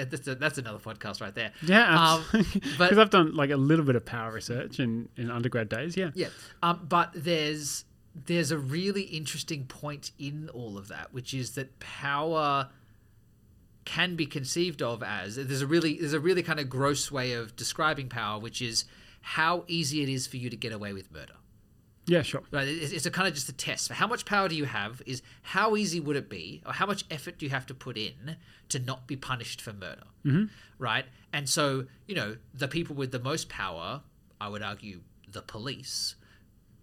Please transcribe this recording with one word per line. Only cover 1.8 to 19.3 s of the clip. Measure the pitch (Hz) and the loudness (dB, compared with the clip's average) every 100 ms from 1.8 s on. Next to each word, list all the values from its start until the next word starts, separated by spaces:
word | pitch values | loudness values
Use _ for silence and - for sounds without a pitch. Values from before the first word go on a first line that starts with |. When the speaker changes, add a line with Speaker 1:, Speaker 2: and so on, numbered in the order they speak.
| 214 | 10
Speaker 1:
Um, | 165 160 160 160 | 10 8 8 4
Speaker 2:
absolutely. | 220 175 196 277 | 4 4 2 -2
<laughs> | 143 | 4
Speaker 1:
but | 180 | 8
Speaker 2:
'Cause | 202 | 10
I've | 208 | 10
done, | 196 160 | 8 6
like, | 160 139 | 4 2
a | 139 | 4
little | 139 160 | 6 6
bit | 139 117 | 6 4
of | |
power | - 120 113 | 2 -6 -6
research | 110 - 120 - 123 | -6 -4 -4 -4 -2
in, | 120 113 117 - | 0 0 -4 -6
in | 117 | -4
undergrad | 120 120 120 107 | 0 0 0 -2
days, | 110 170 180 | -2 -2 -2
yeah. | 175 | -2
Speaker 1:
Yeah. | 185 156 - - - | -2 -4 -6 -18 -2
Um, | 170 175 160 | 0 0 2
but | 175 165 | 2 2
there's, | 170 160 160 151 151 139 - - - - | -2 0 0 0 -2 -4 -6 -10 -20 -20
there's | 156 - 170 143 | -14 0 0 2
a | 156 | 0
really | 131 160 196 196 | 0 0 0 0
interesting | 196 160 143 147 - 147 | -4 -6 -6 -6 -6 -6
point | 131 - 147 143 - - | -8 -10 -10 -8 -12 -10
in | 139 151 156 | -8 -8 -10
all | 123 113 98 | -10 -8 -10
of | 98 | -10
that, | 76 82 | -12 -10
which | 127 123 | -10 -6
is | 131 120 | -6 -4
that | 139 131 - | -6 -10 -12
power | - - 139 143 160 156 147 139 135 - - - _ - - - - - - - | -14 -6 -2 0 0 2 2 2 0 -10 -20 -20 _ -20 -20 -20 -20 -20 -20 -18
can | - 160 180 165 | -6 0 0 0
be | 135 | -4
conceived | 147 131 170 175 143 | -4 -2 0 0 0
of | 120 113 | -4 -4
as, | 104 104 95 120 | -4 -6 -6 -6
there's | 135 135 | -4 -2
a | 139 | 2
really, | 170 160 151 | 4 4 0
there's | 151 | 0
a | 151 | 2
really | 170 180 | 2 2
kind | 165 151 | 2 -2
of | 131 | -2
gross | 127 139 143 - | 0 2 2 -2
way | 139 127 | -2 -2
of | 120 113 | -4 -6
describing | - 117 - 156 151 131 | -6 -6 0 0 0 -4
power, | 117 104 107 | -4 -4 -4
which | 113 - | -6 -6
is | 120 113 - - - - | -2 -2 -2 -14 -20 -18
how | - | -4